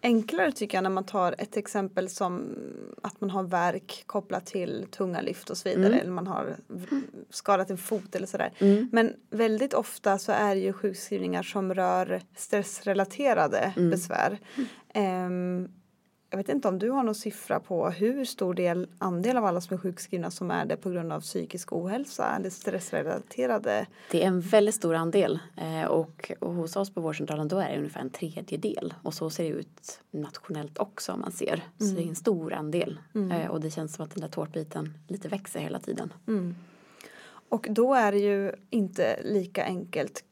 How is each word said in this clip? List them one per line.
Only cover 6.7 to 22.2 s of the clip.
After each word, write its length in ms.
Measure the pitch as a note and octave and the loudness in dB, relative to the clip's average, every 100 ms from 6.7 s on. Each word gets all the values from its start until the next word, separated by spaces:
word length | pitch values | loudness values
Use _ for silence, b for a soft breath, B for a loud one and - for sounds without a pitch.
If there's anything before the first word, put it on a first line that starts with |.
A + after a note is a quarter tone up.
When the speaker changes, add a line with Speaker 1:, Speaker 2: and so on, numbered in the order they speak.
| F3+ F3+ C#4 - - - | -12 -4 -4 -4 -14 -14
Speaker 1:
skadat 400 | - - G3 F#3+ | -6 2 2 2
en 80 | F#3 | -4
fot 360 | - G#3+ - | -4 -4 -4
eller 120 | F#3 F#3 | -6 -4
sådär. 260 | - - - | -2 -2 4
Speaker 2:
Mm. 300 | G3+ G#3 A#3+ | 8 8 6
Speaker 1:
Men 200 | A3+ A3+ - _ | 4 4 0 _
väldigt 440 | G#3+ A3+ G#3+ C#4 | 0 2 2 2
ofta 440 | - A3 - - G3 | 0 -2 -2 2 2
så 140 | - | 2
är 220 | G#3 G#3 | 2 4
ju 180 | F#3+ F#3+ | 2 0
sjukskrivningar 720 | G3 G#3 F#3 - G3 F3+ F3+ | 0 -2 -4 -6 -2 0 -2
som 320 | F3+ G3+ F#3+ | -2 -2 0
rör 460 | F#3 F3+ F3+ F3+ F#3 - - | 2 2 2 2 -2 -4 -14
stressrelaterade 1400 | - G#3 G3+ - - G3 G3 - C#4 G3 D#3 G2+ G3 F#3 | -2 0 0 -4 0 2 2 2 4 6 4 4 0 4
Speaker 2:
Mm. 140 | F3 | 4
Speaker 1:
besvär. 480 | F3+ F3 - D3+ G#3 B B B3 B B | 4 0 2 2 0 B B -6 B B
Ehm, 760 | A3 G3 F#3 F3+ F3+ F3+ F3+ F3+ - _ _ _ _ _ | -2 0 0 -2 -2 -2 -2 -4 -12 _ _ _ _ _
jag 80 | F#3+ | -4
vet 100 | G3 | 0
inte 200 | C#4+ G#3+ | 2 2
om 100 | F#3 | 2
du 120 | G#3+ | 2
har 120 | C4+ | 2
någon 120 | A#3+ | 2
siffra 460 | G#3+ G#3+ - - - | 0 -4 -8 -2 -2
på 300 | - F3 E3+ | 0 0 0
hur 340 | E3+ G#3+ C#4 | 2 0 2
stor 300 | B3+ - F#3 | -4 -2 0
del, 340 | F3+ F3 E3+ F3+ - | 2 2 2 -2 -4
andel 380 | F#3+ F3 G#3 B3+ | -2 0 2 4
av 80 | |
alla 160 | G#3 F3 | 2 0
som 140 | F3 | -2
är 40 | F#3 | -4
sjukskrivna 520 | F#3 F3 - F3+ F3 | -4 -6 -6 -4 -4
som 200 | F3+ F3+ | -4 -2
är 140 | F3 E3 | 0 0
det 100 | - | -2
på 140 | F#3+ | -2
grund 220 | F3+ E3 | -4 -4
av 80 | D#3 | -6
psykisk 520 | D#3 F#3 E3 F3+ - | -4 -6 -6 -8 -6
ohälsa 640 | - F3 A3+ C#4 - | -4 -4 -4 -6 -2